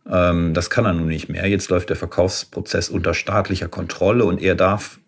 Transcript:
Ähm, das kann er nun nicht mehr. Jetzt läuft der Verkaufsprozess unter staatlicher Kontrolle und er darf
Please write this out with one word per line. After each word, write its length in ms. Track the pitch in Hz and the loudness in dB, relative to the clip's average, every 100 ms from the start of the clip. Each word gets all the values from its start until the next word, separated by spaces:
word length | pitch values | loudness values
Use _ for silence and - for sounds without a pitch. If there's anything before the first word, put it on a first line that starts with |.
| - | -2
Ähm, 440 | 90 87 87 85 | 2 4 2 2
das 160 | 82 - | 0 0
kann 160 | - 110 | 0 0
er 80 | |
nun 140 | 85 80 | 0 -2
nicht 200 | 78 - | -4 -6
mehr. 180 | - 98 | 0 2
Jetzt 200 | 98 - | 2 2
läuft 220 | 90 - | 0 0
der 60 | 90 | -4
Verkaufsprozess 920 | 92 - 95 - - 87 90 92 - | -2 2 2 0 -6 -10 -4 -2 -2
unter 240 | 95 87 | -2 -2
staatlicher 560 | - - 104 92 92 82 | -2 0 -2 0 -4 -4
Kontrolle 560 | - 82 - 92 120 | -8 -8 0 2 4
und 160 | 101 92 | 2 0
er 140 | 95 | 0
darf 460 | 87 92 104 - - | 2 2 2 -4 -14